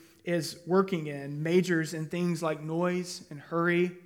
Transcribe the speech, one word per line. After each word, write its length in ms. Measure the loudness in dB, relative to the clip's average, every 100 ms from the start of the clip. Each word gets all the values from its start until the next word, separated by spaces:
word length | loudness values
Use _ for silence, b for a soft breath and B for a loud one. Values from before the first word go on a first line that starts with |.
| B B
is 340 | -4 -2 -2 -8 2
working 400 | 2 4 0 -4
in 360 | -8 -8 -4
majors 520 | 2 4 4 2 0
in 120 | -4 -4
things 360 | -2 -2 0
like 180 | -2 -4
noise 640 | -4 -2 0 0 -4 -10 -14
and 80 | -16
hurry 540 | -4 0 2 4 2 -2